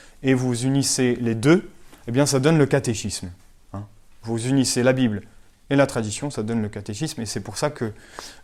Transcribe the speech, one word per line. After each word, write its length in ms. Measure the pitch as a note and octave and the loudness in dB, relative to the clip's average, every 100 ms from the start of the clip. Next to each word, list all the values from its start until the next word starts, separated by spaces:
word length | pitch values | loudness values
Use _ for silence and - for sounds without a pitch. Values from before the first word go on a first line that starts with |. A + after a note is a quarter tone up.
| - - | -20 -2
Et 120 | C3+ | 2
vous 300 | B2+ B2+ A#2 | 2 2 0
unissez 500 | C3 C#3 B2+ - B2 | 0 0 0 2 2
les 220 | A#2+ A#2 A2+ | 2 -2 2
deux, 340 | B2+ F3 - - - - - | 4 4 2 -16 -20 -14 -2
eh 20 | |
bien, 160 | B2 C#3+ | 0 2
ça 140 | C#3 | 2
donne 180 | C#3+ D#3+ | 4 4
le 80 | C3+ | 4
catéchisme, 640 | C#3+ B2 G#2+ G#2 - F#2 F2+ - _ - | 2 0 -4 -6 -8 -12 -14 -20 _ -16
hein. 140 | G2+ G#2 - - - | -14 -14 -20 -20 -14
Vous 240 | A2 A#2 B2 | -6 -4 2
unissez 340 | C#3 B2 B2 | 2 2 2
la 100 | B2 | 2
Bible 300 | C3 B2 G2+ - - - _ - | 4 2 0 -8 -20 -20 _ 0
et 60 | C#3 | 2
la 100 | C3+ | 2
tradition, 440 | B2 G#2+ - D3 | 0 -4 -6 -6
ça 120 | B2 | -6
donne 180 | G#2+ A#2 | -4 -4
le 80 | G#2 | -4
catéchisme, 520 | G#2 G2+ G#2 D#3 - | -8 -10 -8 -8 -6
et 60 | A2+ | -8
c'est 140 | G#2+ | -8
pour 160 | G2 G#2 | -8 -4
ça 140 | D3+ | -4
que, 220 | - A2+ - - - - - | -4 -8 -8 -18 -18 -18 -18